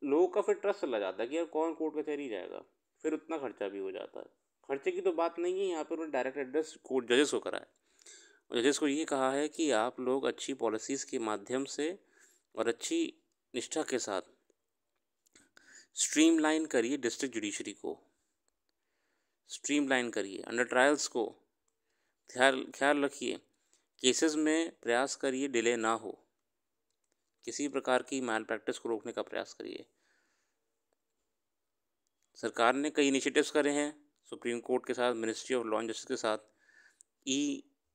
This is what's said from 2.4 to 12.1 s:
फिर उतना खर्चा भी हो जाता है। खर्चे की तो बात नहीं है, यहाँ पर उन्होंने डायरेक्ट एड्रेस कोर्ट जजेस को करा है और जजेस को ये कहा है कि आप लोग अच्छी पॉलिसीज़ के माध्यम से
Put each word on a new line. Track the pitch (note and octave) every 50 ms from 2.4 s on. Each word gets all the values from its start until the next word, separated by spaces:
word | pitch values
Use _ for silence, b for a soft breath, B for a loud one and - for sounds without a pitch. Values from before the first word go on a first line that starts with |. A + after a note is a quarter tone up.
| F2 - G1+ - - _ _ _ _ _ _ _
फिर | - D#3 D#3
उतना | D3+ - - E3
खर्चा | D3 C3+ A2 G2+ - G2+
भी | G2 G2+ G2
हो | F#2+ F#2+
जाता | F#2 G2 - - - -
है। | - - _ _ _ _ _ _ _
खर्चे | - C#3 C#3 - F#3
की | F3 F#3
तो | F3 F#3
बात | E3 E3 E3 E3 - E3+
नहीं | F3 F3+ F#3 F#3+
है, | G3
यहाँ | F3+ E3+ D#3 D3+
पर | -
उन्होंने | E3 D#3+ E3 D3+
डायरेक्ट | C#3 B2+ B2 C3 C3
एड्रेस | D3 C3 B2+ C3+ D#3+ D#3 - - - -
कोर्ट | - C3 C3 A#2
जजेस | A2 A#2+ C#3 D3+ -
को | C3 G2+
करा | - - -
है | - - - _ B B B B B B B B B B B B B B -
और | - A#2+
जजेस | A2+ C#3+ C3
को | - D#3
ये | C#3 C#3 D#3 D#3
कहा | - C#3+ C3+ C3 C3
है | C#3 C#3+ D3+ D3+
कि | - - D#3+ C#3+
आप | A#2 G#2+ A2+ B2+ - C3
लोग | B2+ B2+ C3 C#3 C3
अच्छी | B2 - - - - C3+
पॉलिसीज़ | B2+ A#2 A2 A2 A2 - - C#3 C3 -
के | - C3+ A#2+
माध्यम | A2 G#2+ G#2+ G2+ G2+ - B2 C3+ C3+
से | - - C#3+ D3 E3+ G3 - b b